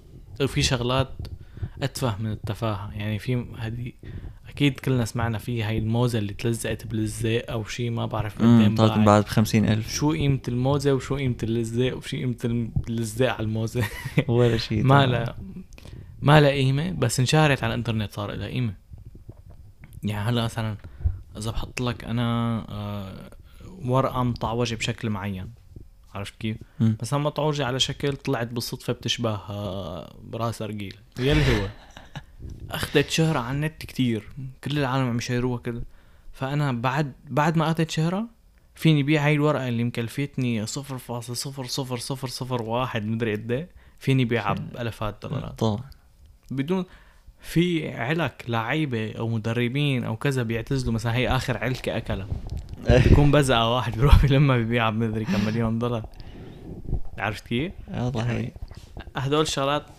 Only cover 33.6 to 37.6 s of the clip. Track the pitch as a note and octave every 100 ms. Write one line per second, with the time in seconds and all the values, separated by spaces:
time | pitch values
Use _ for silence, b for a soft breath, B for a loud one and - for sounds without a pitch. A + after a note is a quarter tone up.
33.6 | D#3 - - - B2+ A2 - - C3 -
34.6 | B2+ D3 C3+ C3+ B2+ A#2 - B2 B2+ B2
35.6 | A#2+ A#2 - - - - - - C3 D3
36.6 | D3 A#2+ B2 C3+ D3 - - B2+ D3+ D#3+